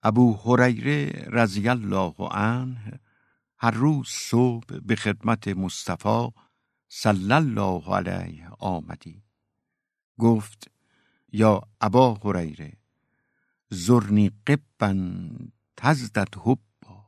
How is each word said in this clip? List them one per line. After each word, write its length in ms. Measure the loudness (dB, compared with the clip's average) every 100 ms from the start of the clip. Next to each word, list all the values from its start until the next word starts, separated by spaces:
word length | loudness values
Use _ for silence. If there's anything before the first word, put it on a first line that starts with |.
ابو 300 | 2 6 6
هریره 920 | 4 2 4 4 2 -2 -2 -4 -8 -6
رضی 380 | 0 2 2 0
الله 460 | 0 0 -2 -2 -4
عنه 800 | -6 -2 -2 -2 -6 -10 -14 -16 _ _ _ _ _ _
هر 140 | -2
روز 360 | 2 0 0 -4
صبح 720 | -10 -4 0 0 -2 -10 -16
به 160 | -4 -2
خدمت 520 | -2 -4 -2 -2 -2
مصطفی 800 | -4 -6 -8 -8 -6 -2 -2 -2 -10 _ _ _ _ _
صلی 460 | -4 0 0 2
الله 640 | 2 2 -2 -2 -4 -2 -4
علیه 540 | -2 -6 -8 -12 -18 -8
آمدی. 640 | -6 -6 -8 -16 -16 -20 _ _ _ _ _ _ _ _ _ 0
گفت: 520 | 2 2 -2 -18 -20 _ _ _ _ _ _
یا 300 | 2 4 4 -2 _
ابا 320 | 2 4 4
هریره، 640 | 2 -4 -4 -6 -10 -18 -20 _ _ _ _ _ _ _ _ _
زرنی 600 | -8 4 4 6 2 2 0 -2
قبا 840 | -2 _ _ -2 -2 -4 -8 -12 -14 -16 _ _ -4
تزدد 580 | 0 0 -2 -4 -4 -4
حبا. 680 | 0 0 _ _ _ -20